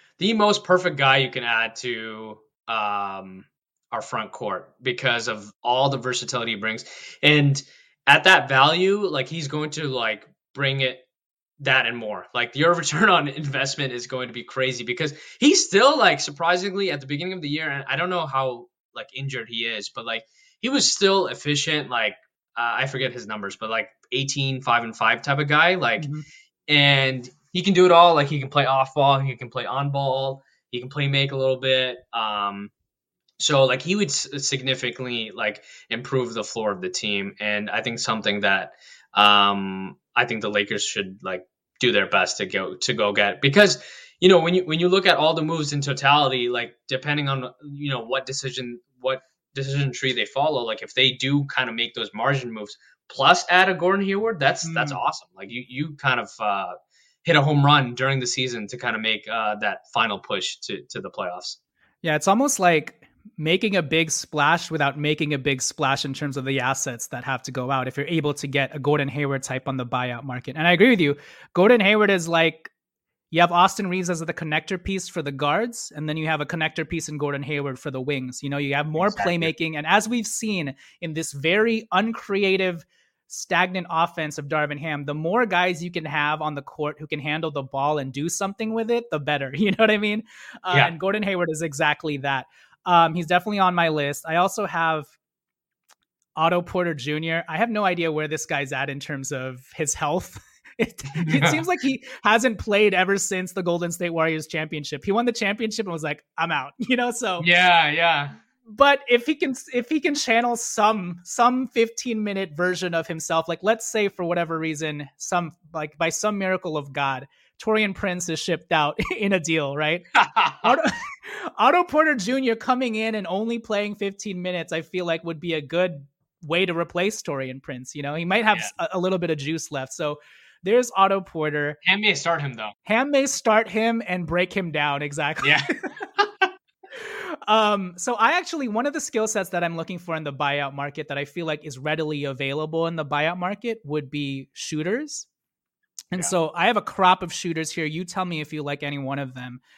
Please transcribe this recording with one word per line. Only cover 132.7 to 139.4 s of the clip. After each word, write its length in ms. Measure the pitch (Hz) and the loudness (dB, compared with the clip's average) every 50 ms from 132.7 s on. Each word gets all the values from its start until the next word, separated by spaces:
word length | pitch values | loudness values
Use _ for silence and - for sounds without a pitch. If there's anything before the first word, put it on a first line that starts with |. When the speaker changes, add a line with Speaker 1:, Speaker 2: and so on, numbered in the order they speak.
| 104 _ | -12 _
Speaker 2:
Ham 300 | _ - 208 226 269 294 | _ 0 0 0 2 2
may 160 | 285 269 277 269 | 2 2 2 2
start 420 | - - - 233 214 220 226 202 | -2 -2 2 4 4 4 4 2
him 320 | 180 220 220 233 226 226 220 | 0 0 0 2 0 0 -2
and 200 | - 180 180 175 | -4 -4 -4 -4
break 260 | 147 165 175 185 180 | -2 0 0 0 0
him 200 | - 202 185 170 | -2 -4 -4 -2
down. 320 | 147 151 147 147 143 143 147 | -2 -2 0 0 0 -2 -4
Exactly. 460 | 147 143 156 151 143 156 - - 143 | -6 -4 -4 -2 -2 -2 0 2 2
Speaker 1:
Yeah. 120 | 151 143 | 2 2
Speaker 2:
<laughs> 840 | 143 - 330 - - 262 - - 415 - _ - 415 415 - - 381 370 370 - _ _ _ _ - - - - - - - - - 359 339 - - - | 2 0 -4 -6 -6 -10 -10 -12 -14 -4 _ 0 0 0 0 -2 -2 -2 -2 -4 _ _ _ _ -20 -20 -18 -16 -14 -12 -12 -10 -10 -10 -10 -6 0 2
Um, 460 | 214 220 214 208 208 202 190 180 175 180 | 4 4 4 4 2 0 -2 -6 -8 -8
so 180 | - 262 240 | -6 -4 0
I 160 | 208 220 247 320 359 | 2 4 4 4 2
actually, 300 | 381 - - 320 269 233 | -2 -4 -4 -6 -4 -4
one 180 | 208 214 247 294 | -2 -2 -2 -2
of 60 | 277 | -4
the 60 | 320 | -4
skill 280 | - - - 226 220 214 | -6 -4 -2 -2 -2 0
sets 240 | - 214 | -2 -2